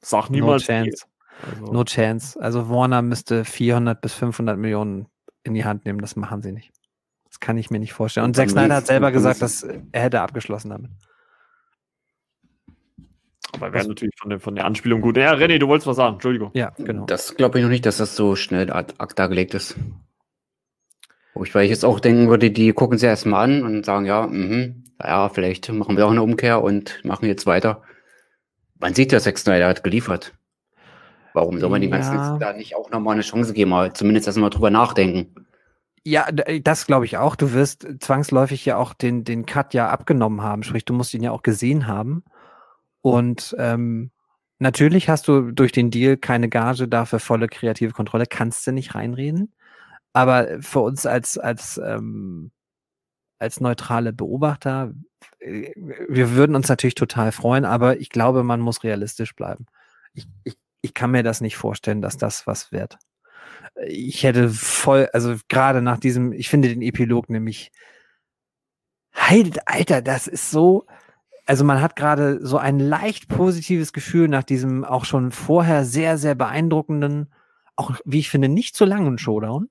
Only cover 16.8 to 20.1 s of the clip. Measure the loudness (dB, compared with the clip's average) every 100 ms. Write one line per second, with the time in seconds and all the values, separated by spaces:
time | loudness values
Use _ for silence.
16.8 | -8 -8 -4 -4 -4 2 2 4 2 2
17.8 | 2 0 -4 2 2 2 -2 -2 -2 -4
18.8 | -6 -10 -10 -2 0 0 -2 -4 -8 -10
19.8 | -10 -12 _